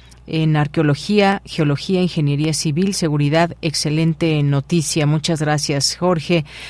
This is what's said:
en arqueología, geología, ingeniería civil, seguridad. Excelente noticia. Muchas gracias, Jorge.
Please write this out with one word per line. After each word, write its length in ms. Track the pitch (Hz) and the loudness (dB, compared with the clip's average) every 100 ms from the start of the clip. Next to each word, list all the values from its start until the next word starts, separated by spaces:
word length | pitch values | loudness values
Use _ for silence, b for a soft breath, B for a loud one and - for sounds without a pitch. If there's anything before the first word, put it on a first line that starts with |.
| b b - | b b -8
en 280 | 160 160 151 | -2 2 2
arqueología, 840 | 147 165 151 147 - 208 196 196 - | 0 0 0 0 0 2 2 0 -4
geología, 580 | - 151 139 - 185 | -2 0 0 0 0
ingeniería 500 | 180 - 143 143 156 | 0 0 0 0 -2
civil, 400 | 151 165 147 196 | -2 -2 0 -2
seguridad. 640 | 190 160 147 143 160 170 - | 0 0 0 2 2 2 0
Excelente 840 | 160 147 151 151 165 156 165 151 | -6 -2 -2 0 0 0 0 2
noticia. 640 | 143 143 139 175 147 170 147 | 2 0 0 0 0 0 0
Muchas 320 | 156 147 160 | 0 0 -2
gracias, 540 | 151 151 - 143 - - | 0 -2 -2 -2 -2 -2
Jorge. 500 | 180 170 - 170 147 B B | 0 0 0 0 -2 B B